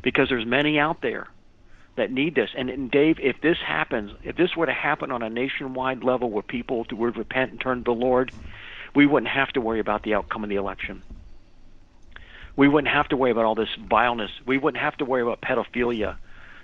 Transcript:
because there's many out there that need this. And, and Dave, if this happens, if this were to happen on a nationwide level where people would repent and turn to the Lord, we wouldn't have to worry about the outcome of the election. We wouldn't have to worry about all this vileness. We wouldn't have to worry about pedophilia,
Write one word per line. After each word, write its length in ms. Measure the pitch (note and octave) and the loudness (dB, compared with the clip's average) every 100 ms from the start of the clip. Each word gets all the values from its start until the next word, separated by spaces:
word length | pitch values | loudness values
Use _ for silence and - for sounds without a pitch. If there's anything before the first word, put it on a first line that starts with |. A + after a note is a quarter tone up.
because 260 | - - - | 0 2 2
there's 160 | B2 A2+ | 0 0
many 320 | B2+ D3 D3+ | 2 4 4
out 240 | D3+ E3 | 2 0
there 260 | B2 A2 - - - - - - - - | -4 -4 -8 -16 -20 -20 -20 -20 -10 -4
that 160 | G#2 | -2
need 240 | C3 D3+ C3+ | 0 0 2
this. 160 | G2+ - | 0 -2
And, 140 | B2+ | -6
and 220 | B2+ B2+ | -4 0
Dave, 280 | C#3+ D#3 D#3+ | 4 4 4
if 220 | C3+ - | 0 0
this 160 | D3+ E3+ | 0 0
happens, 540 | - D#3 D#3 B2 G2+ G#2+ | 0 -2 -2 -4 -6 -10
if 120 | - C3 | -6 0
this 200 | F3 - | 0 2
were 120 | D3+ | -2
to 60 | |
happen 380 | B2 D3+ D3+ C#3 | 0 -2 -2 -4
on 120 | B2 | -6
a 60 | A2 | -4
nationwide 720 | A#2 C3+ - C#3 B2+ C3 B2+ | -4 -4 -4 -6 -4 -4 -2
level 260 | A#2+ B2+ A#2+ | 0 2 0
where 140 | G#2 | -2
people 420 | - B2 A#2 B2 A2+ | -4 -6 -4 -4 -4
would 260 | G#2+ A#2+ A2+ | -2 -2 -2
repent 320 | G#2+ C3 B2+ | -4 -2 -2
and 100 | A#2 | -2
turn 200 | C3 B2+ | -4 -2
to 40 | |
the 80 | A#2+ | 0
Lord, 400 | A#2 B2+ B2+ C3 - - - - - - | 0 2 2 0 -6 -16 -16 -16 -16 0
we 140 | C#3+ C#3+ | 6 6
wouldn't 240 | C#3+ A#2 | 6 2
have 200 | C#3 C3+ | 0 0
to 80 | C3+ | 0
worry 180 | A2+ A2+ | 0 0
about 240 | G#2 G#2 | 0 -2
the 100 | G#2+ | 0
outcome 300 | G#2 F2 A2+ | 0 0 -4
of 80 | G#2 | -4
the 60 | G2 | -2
election. 440 | G2 F#2+ - F#2+ - - - - - - - - - - - - - - - - | -4 -6 -10 -12 -14 -16 -16 -18 -20 -20 -20 -20 -20 -20 -20 -20 -20 -20 -4 4
We 120 | C#3 | 6
wouldn't 260 | D3+ C#3 | 6 4
have 160 | D3 D3 | 2 2
to 80 | C3+ | 2
worry 140 | C3 | 4
about 140 | A2+ A2+ | 4 2
all 100 | A2 | 2
this 180 | G#2+ - | -2 -6
vileness. 560 | G#2 A2 A#2+ A#2+ G2+ - A#2+ | 2 4 4 2 -4 -6 -2
We 140 | C3+ | 0
wouldn't 220 | D3 B2 | 0 0
have 160 | D3 - | -2 -2
to 80 | C3+ | -2
worry 180 | C3 | 0
about 180 | A#2 A2 | 0 -2
pedophilia, 760 | - B2+ G2+ B2 A#2+ A#2 G2 - - - - - | -2 -2 -2 -2 0 0 -4 -6 -14 -18 -20 -20